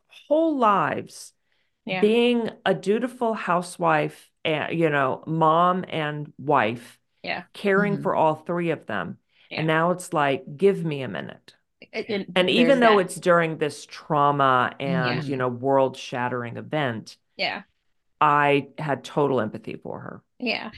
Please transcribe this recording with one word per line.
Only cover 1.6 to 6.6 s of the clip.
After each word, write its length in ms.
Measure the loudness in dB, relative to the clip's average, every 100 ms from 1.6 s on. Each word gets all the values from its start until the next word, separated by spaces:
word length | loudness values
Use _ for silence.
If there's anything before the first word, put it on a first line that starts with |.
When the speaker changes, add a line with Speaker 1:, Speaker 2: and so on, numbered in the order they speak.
| _ _
Speaker 2:
Yeah. 160 | -8 0
Speaker 1:
being 500 | 2 4 2 2 -2 -4
a 100 | -2
dutiful 600 | 0 0 -2 -2 -4 -4
housewife, 960 | -4 -2 -2 -4 -2 0 2 0 -8 _ _
and, 340 | -4 -4 -2 0
you 100 | 2
know, 340 | 2 0 -2 -4
mom 580 | 0 4 4 2 0 -4
and 440 | -6 -4 -6 -10 -8
wife, 600 | 0 2